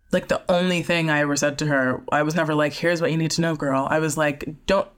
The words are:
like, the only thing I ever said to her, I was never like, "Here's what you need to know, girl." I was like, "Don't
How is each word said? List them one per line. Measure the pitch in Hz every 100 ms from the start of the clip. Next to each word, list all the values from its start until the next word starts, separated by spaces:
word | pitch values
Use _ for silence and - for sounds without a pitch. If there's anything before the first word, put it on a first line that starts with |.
| -
like, | 180 -
the | - -
only | 175 180 175
thing | 165 170 160
I | 147
ever | 147 143
said | 147 139
to | 151
her, | 139 127 - -
I | 143
was | 151
never | 165 156
like, | 151 147
"Here's | 143 170 175
what | 165
you | 160
need | 160
to | -
know, | 165 151
girl." | 143 135 135
I | 156
was | 160 143
like, | 151 143 - 151 -
"Don't | 190 -